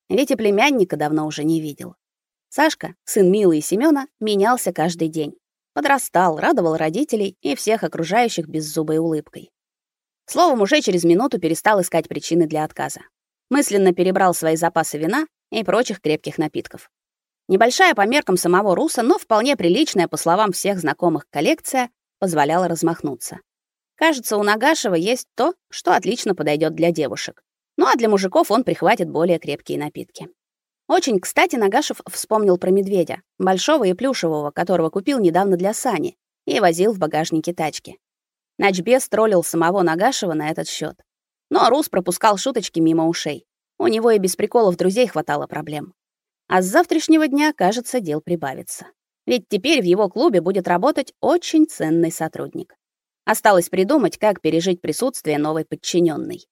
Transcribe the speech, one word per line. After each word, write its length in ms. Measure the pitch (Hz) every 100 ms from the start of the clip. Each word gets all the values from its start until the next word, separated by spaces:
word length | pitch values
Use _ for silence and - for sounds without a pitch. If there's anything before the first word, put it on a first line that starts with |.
| -
ведь 240 | 190 285
и 40 | 254
племянника 600 | 214 202 277 262 185 151
давно 300 | 147 156 156
уже 180 | 151
не 160 | 151 165
видел. 340 | 156 143 - _ _ _ _ _ _
Сашка, 480 | - 302 - - -
сын 260 | - 220 180
Милы 280 | 208 185 156
и 20 |
Семёна, 480 | - 196 311 277 269 -
менялся 540 | 220 202 208 247 -
каждый 340 | 175 165 170 160
день. 280 | 160 147 - _ _ _
Подрастал, 680 | - 294 269 - 170 180 156
радовал 360 | 208 269 165 160
родителей 600 | 160 185 302 220 196 -
и 120 | 285
всех 300 | 269 - 220
окружающих 640 | 160 - 160 214 240 - 156
беззубой 500 | 156 151 160 156 156
улыбкой. 540 | 165 156 - 151 - _ _ _ _ _ _ _ -
Словом, 300 | 285 349 247
уже 220 | 196 302
через 220 | 233 180
минуту 340 | 170 175 269 -
перестал 420 | 160 165 214 208
искать 260 | 175 165 -
причины 400 | 165 - 170 156
для 180 | 151
отказа. 360 | 151 - 139 - - _ _ _ -
Мысленно 460 | 277 277 202 190
перебрал 400 | 175 180 185 185
свои 220 | 170 160 160
запасы 420 | 170 165 156 151
вина 280 | 160 262 311 _ -
и 140 | 214
прочих 380 | 185 202 254 196
крепких 340 | 156 151 147 156
напитков. 540 | 156 123 - - - _ _ _ _ _ -
Небольшая 460 | 190 233 247 370
по 120 | 233 202
меркам 300 | 285 269 180
самого 400 | 170 185 208 180
Руса, 260 | 311 -
но 140 | 233 381
вполне 400 | - 214 254 285
приличная, 500 | 175 208 311 202 165
по 120 | 156
словам 340 | 165 180 214
всех 260 | 175 190 196
знакомых, 460 | 160 147 175 156 -
коллекция 580 | 143 190 320 - 262 240 _ _ -
позволяла 500 | 196 156 143 170 180
размахнуться. 720 | 165 165 165 147 123 - - _ _ _ _ _ -
Кажется, 400 | 320 269 - 208
у 60 |
Нагашева 520 | 208 214 269 320 220
есть 340 | 170 190 247 -
то, 200 | - 285 - _
что 240 | - - -
отлично 380 | 180 240 220
подойдёт 400 | 180 151 151 156
для 160 | 156 170
девушек. 520 | 160 139 - - - _ _ _ -
Ну 80 | -
а 100 | 277
для 140 | 226
мужиков 400 | 202 185 302 320
он 140 | 220
прихватит 440 | 214 - 170 233 170
более 300 | 147 175 165
крепкие 400 | 156 143 - 143
напитки. 500 | 147 - - - - _ _ _ _ _ -
Очень 320 | 359 285 196
кстати 360 | - - 349 254
Нагашев 460 | 196 233 - - -
вспомнил 480 | - - 220 208 180
про 120 | 185
медведя, 520 | 196 196 196 156 - _ -
большого 460 | 190 190 294 311
и 100 | 190
плюшевого, 560 | 185 262 247 165 151 147
которого 400 | - 175 175 160
купил 280 | 196 202 269
недавно 380 | 180 175 196 175
для 160 | 196
Сани 460 | 220 262 180 139 - _ _ -
и 140 | 277
возил 320 | 185 165 208
в 60 | 196
багажнике 560 | 156 156 160 160 175
тачки. 440 | 180 156 - - - _ _ _ _ _ -
Начбес 500 | 196 185 175 254 -
троллил 360 | 208 220 185
самого 380 | 165 165 165 196
Нагашева 520 | 170 160 226 262 190
на 160 | 156 151
этот 180 | 160 160
счёт. 280 | - 151 - _ _ _ _ -
Но 220 | 330 226
Рус 180 | 277 302
пропускал 480 | 190 180 180 220 196
шуточки 440 | 269 247 185 165
мимо 260 | 160 165 165
ушей. 400 | 170 160 143 _ _ _ -
У 80 | 226
него 240 | 220 233
и 80 | 214
без 180 | 185 -
приколов 400 | 208 240 208 175
друзей 300 | 180 208 233
хватало 400 | 156 151 147 143
проблем. 480 | 151 151 151 185 _ _ _ _ _ -
А 140 | 185
с 40 | 185
завтрашнего 600 | 277 359 339 - 311 311
дня, 240 | 277 302
кажется, 480 | 294 185 233 233 254
дел 200 | 175 151
прибавится. 680 | 175 170 139 131 - - - _ _ _ -
Ведь 220 | 240 -
теперь 320 | 202 262 302
в 20 |
его 240 | 180 185 202
клубе 320 | 214 320 196
будет 260 | 165 196 180
работать 460 | 175 247 302 262 -
очень 460 | 233 349 - 320 311
ценный 440 | - 156 165 165
сотрудник. 640 | - 160 - 139 - - _ _ _ _ _
Осталось 440 | - 220 220 190 175
придумать, 500 | 190 190 302 190 -
как 220 | 214 190
пережить 400 | 160 160 185 180
присутствие 580 | 175 151 254 - 156 147
новой 260 | 151 160
подчинённой. 840 | 151 151 - 175 170 139 127 - -